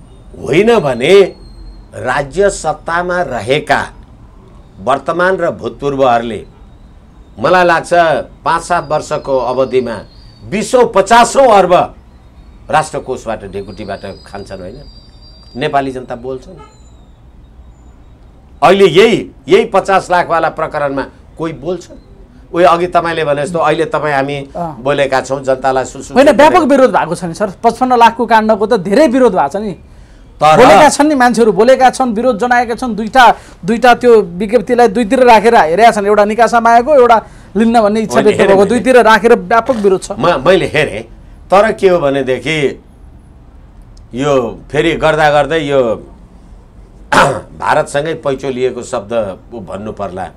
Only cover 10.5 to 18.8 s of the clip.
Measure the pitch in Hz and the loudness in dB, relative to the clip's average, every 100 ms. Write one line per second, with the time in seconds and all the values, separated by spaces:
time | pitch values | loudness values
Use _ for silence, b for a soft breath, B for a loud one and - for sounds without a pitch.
10.5 | 202 - 254 226 196 190 233 233 269 254 | -8 -2 0 2 0 2 4 4 2 4
11.5 | 202 180 175 - - - - - - - | 4 4 2 0 -8 -20 -20 -20 -20 -20
12.5 | - - 147 151 139 131 127 113 110 98 | -20 -6 -4 -4 -8 -8 -10 -8 -10 -10
13.5 | 98 98 101 98 95 101 92 - 98 95 | -14 -14 -14 -12 -12 -12 -16 -16 -16 -14
14.5 | 95 90 135 139 - - - - - - | -14 -16 -16 -20 -20 -20 -20 -20 -20 -16
15.5 | 120 147 139 135 127 123 123 127 131 185 | -8 -2 -2 -4 -8 -12 -14 -12 -14 -16
16.5 | 156 - - - - - - - - - | -20 -20 -20 -20 -20 -20 -20 -20 -20 -20
17.5 | - - - - - - - - - - | -20 -20 -20 -20 -20 -20 -20 -20 -20 -20
18.5 | - 156 196 | 0 2 4